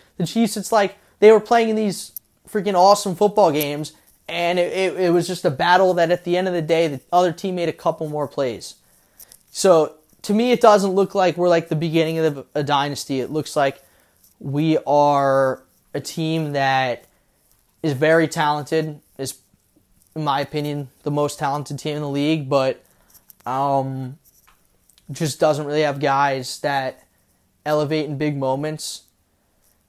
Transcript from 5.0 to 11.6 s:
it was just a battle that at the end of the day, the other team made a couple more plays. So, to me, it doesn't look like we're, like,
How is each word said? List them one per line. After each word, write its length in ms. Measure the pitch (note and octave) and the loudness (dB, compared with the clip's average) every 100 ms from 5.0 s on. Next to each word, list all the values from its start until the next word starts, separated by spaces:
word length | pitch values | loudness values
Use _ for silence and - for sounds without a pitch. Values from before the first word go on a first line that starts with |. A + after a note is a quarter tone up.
it 100 | F3+ | 2
was 160 | E3+ E3+ | 2 0
just 180 | F3+ | -2
a 60 | F3 | -4
battle 440 | C3+ E3+ F#3 F#3 | 0 2 4 4
that 160 | F3 E3 | 4 2
at 140 | F3 | 0
the 120 | F3 F3 | 0 -2
end 120 | F#3 | 0
of 60 | |
the 80 | F3 | -2
day, 260 | D#3 D#3+ E3 | 0 2 0
the 120 | C#3 - | -2 -2
other 200 | F3 F3+ | 0 2
team 240 | E3 F#3+ F3+ | -2 -6 -4
made 120 | E3 | -4
a 40 | |
couple 360 | - E3 D#3+ D#3 | -4 -4 -4 -6
more 180 | D3 C#3 | -6 -6
plays. 500 | - C3 G#2 - - _ _ _ _ - - _ | -4 -4 -4 -12 -20 _ _ _ _ -20 -20 _
So, 420 | - F#3+ E3 D#3 - _ _ | 0 4 6 4 -4 _ _
to 120 | - | -2
me, 160 | G#3 B3 | 0 2
it 100 | A#3+ | 4
doesn't 300 | A#3 G#3 G3 | 6 6 4
look 240 | F#3+ F#3+ | 0 0
like 220 | G3 F#3 D#3+ | 0 0 2
we're, 120 | F3 | 2
like, 200 | E3+ | 2